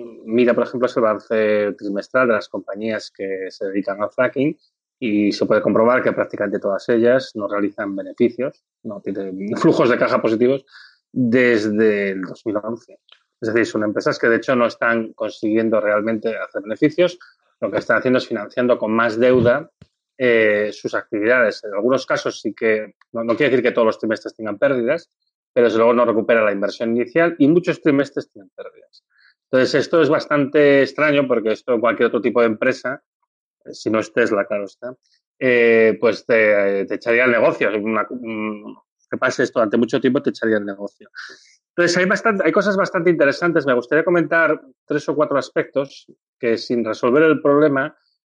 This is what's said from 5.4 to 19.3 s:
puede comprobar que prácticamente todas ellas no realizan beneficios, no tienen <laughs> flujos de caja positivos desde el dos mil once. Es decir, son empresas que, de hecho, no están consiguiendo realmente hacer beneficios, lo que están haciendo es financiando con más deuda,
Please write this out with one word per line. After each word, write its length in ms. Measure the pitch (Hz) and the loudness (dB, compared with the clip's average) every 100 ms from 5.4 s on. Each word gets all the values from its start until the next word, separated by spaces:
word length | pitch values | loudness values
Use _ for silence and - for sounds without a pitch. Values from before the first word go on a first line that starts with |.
| 98 | 0
puede 160 | 107 | 2
comprobar 420 | 110 104 113 123 | 2 2 2 2
que 80 | 117 | 0
prácticamente 480 | - 101 110 104 98 | -2 -4 -4 -4 -4
todas 280 | 104 95 - | -4 -4 0
ellas 420 | 117 117 131 131 113 | 2 4 2 0 -8
no 120 | 101 | -6
realizan 480 | 104 101 107 101 98 | -4 -4 -6 -8 -8
beneficios, 680 | 95 - 120 120 139 - _ _ | -8 -2 -2 -2 -8 -10 _ _
no 180 | 113 101 | -14 -12
tienen 540 | 98 98 98 92 101 123 | -10 -10 -10 -10 -8 0
<laughs> 20 | |
flujos 320 | 165 160 131 | 2 2 2
de 80 | 120 | 2
caja 240 | 120 123 | 0 0
positivos 440 | 117 113 123 135 - - - _ _ 127 | 0 2 2 0 -6 -20 -20 _ _ -4
desde 920 | 120 127 123 113 107 104 110 104 98 | 0 2 4 2 0 2 2 2 -2
el 100 | 95 | -6
dos 240 | 92 - 117 | -8 -10 -6
mil 120 | 104 | -6
once. 380 | 107 117 - - _ _ _ - | -6 -10 -14 -20 _ _ _ -12
Es 140 | 110 | -2
decir, 120 | 117 107 | 0 0
son 180 | 110 | -2
empresas 360 | 107 101 151 135 | -2 -2 -2 0
que, 80 | 123 | 2
de 80 | 113 | 2
hecho, 200 | 117 127 | 0 0
no 100 | 113 | 0
están 480 | - 120 117 110 | 0 -2 -2 -4
consiguiendo 680 | - 110 - 107 110 113 110 | -8 -8 -6 -2 0 2 0
realmente 560 | 104 104 110 110 113 104 | 2 0 -2 -4 -4 -6
hacer 260 | 92 107 | -8 -10
beneficios, 560 | 101 107 151 151 180 - - _ _ - | -8 -2 -2 0 -2 -2 -20 _ _ -8
lo 100 | 101 | -6
que 60 | 104 | -4
están 200 | - 113 | 0 0
haciendo 200 | 127 127 | 2 0
es 100 | - | -2
financiando 500 | 113 104 - 123 120 | -8 -8 -2 0 0
con 140 | 110 | 0
más 260 | 113 117 110 | 0 0 2
deuda, 540 | 127 | 4